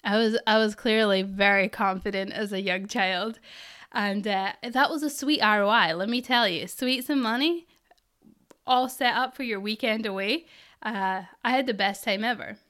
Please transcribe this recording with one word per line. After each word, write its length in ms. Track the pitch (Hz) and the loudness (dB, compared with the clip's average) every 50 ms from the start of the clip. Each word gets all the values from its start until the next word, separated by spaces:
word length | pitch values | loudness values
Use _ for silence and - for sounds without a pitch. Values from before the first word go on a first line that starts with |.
| - | 0
I 140 | 202 202 220 | 2 2 4
was, 200 | 233 220 214 - - | 4 2 2 2 2
I 120 | 220 214 220 | 4 4 4
was 180 | 220 214 208 | 4 2 0
clearly 460 | - - 247 220 220 220 208 196 190 | -2 0 2 4 4 4 4 4 2
very 460 | 190 196 190 196 202 202 202 196 190 - | 0 -2 0 2 4 4 6 4 2 0
confident 640 | - - 214 196 185 190 - 208 196 190 190 196 | 0 -2 -2 0 0 -2 -6 -4 -4 -4 -6 -6
as 200 | - - 220 202 | -6 -6 -6 -4
a 80 | 208 190 | -4 -4
young 260 | 196 190 180 190 190 | -2 -2 -4 -4 -6
child. 540 | 202 - 240 190 185 190 180 202 226 226 - _ - - - - - - - - _ | -6 -2 -2 0 0 0 -2 -4 -6 -8 -10 _ -20 -20 -20 -20 -20 -20 -20 -20 _
And, 360 | - - 208 202 196 208 196 | -4 -2 -2 0 -2 -2 -2
uh, 260 | 214 202 190 190 196 - _ | -2 -2 -2 -2 -4 -6 _
that 260 | - 247 233 254 277 - | -12 -4 2 2 2 2
was 140 | 330 302 | 2 -2
a 80 | 302 294 | -4 -4
sweet 320 | 294 - 277 277 302 - | -4 -4 0 0 2 4
R 200 | 214 214 214 208 | 4 4 4 4
O 60 | 202 202 | 4 4
I, 240 | 220 233 190 165 | 4 4 4 2
let 160 | 160 170 190 214 | 2 -2 -2 -2
me 140 | 240 247 | -2 -4
tell 260 | 254 - 254 240 233 196 | -2 0 2 2 2 2
you. 180 | 170 151 - | 0 -2 -6
Sweets 440 | 185 - - 262 254 262 254 262 - | -8 -6 -4 -2 -2 -2 -2 -2 -2
and 120 | 294 277 | 0 0
money, 440 | 240 220 226 247 285 330 349 339 330 _ _ _ _ _ - _ _ _ _ _ _ - _ _ _ _ - _ _ | 0 0 0 0 0 0 0 -2 -6 _ _ _ _ _ -20 _ _ _ _ _ _ -20 _ _ _ _ -20 _ _
all 220 | - 254 254 254 247 | 0 2 2 2 -2
set 260 | - - 277 247 - | -4 0 0 2 2
up 200 | 233 262 247 - | 2 -2 -2 -4
for 80 | - | -8
your 180 | 262 240 214 196 | -6 -4 -4 -4
weekend 460 | 196 214 214 - - 226 214 226 214 | -4 -4 -4 -2 -2 -2 -2 -2 -4
away. 400 | 214 190 190 190 202 262 330 330 _ - - - - _ _ | -4 -4 -4 -2 -2 -2 -4 -4 _ -20 -20 -20 -20 _ _
Uh, 420 | - 214 226 202 190 190 190 190 180 - - _ - | -8 -8 -4 -2 -2 -2 -2 -4 -6 -12 -18 _ -2
I 60 | 226 | 0
had 160 | 254 262 269 | 0 2 0
the 80 | 254 220 | 0 -2
best 300 | 190 196 196 196 - - | 0 0 -2 -2 -4 -4
time 200 | 233 202 196 220 | -4 -4 -2 -2
ever. 320 | 240 240 196 - - 208 _ _ | -4 -4 -4 -8 -14 -14 _ _